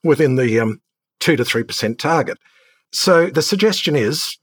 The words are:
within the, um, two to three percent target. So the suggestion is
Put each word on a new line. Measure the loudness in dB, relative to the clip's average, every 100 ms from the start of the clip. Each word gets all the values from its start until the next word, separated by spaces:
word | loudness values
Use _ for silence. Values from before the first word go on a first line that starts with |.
within | 2 2 2 2
the, | 2 2
um, | 0 -4 _ _ _ _
two | 0
to | 0
three | 0 -2
percent | -4 -4 -6 -4
target. | -2 -2 -2 -8 _ _ _ _ _
So | -4 4 4 4
the | 0
suggestion | -2 0 0 0 -2 0
is | 0 -4 -8 -12